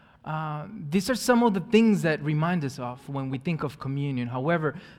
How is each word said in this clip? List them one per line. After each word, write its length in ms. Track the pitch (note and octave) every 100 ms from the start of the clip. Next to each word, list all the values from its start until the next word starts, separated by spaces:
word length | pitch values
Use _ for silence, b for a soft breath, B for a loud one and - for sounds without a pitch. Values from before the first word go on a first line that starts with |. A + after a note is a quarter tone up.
| b b
Uh, 420 | - D#3 D#3 D3+ - A3 D3
these 200 | F#3 F#3+
are 40 |
some 280 | B3 - A#3
of 100 | A#3+
the 80 | F#3+
things 400 | D3+ G#3+ A3+ F#3
that 200 | D#3+ D3+
remind 420 | D3 D3+ E3 F3+
us 140 | C#3 C3+
of 280 | B2 B2+ -
when 220 | C#3 C3+
we 80 | C3+
think 260 | F3 D#3
of 160 | D3+ -
communion. 500 | C3+ C#3 C#3+ B2+ A#2+
However, 460 | B2+ D3 E3+ D3+ D#3+ B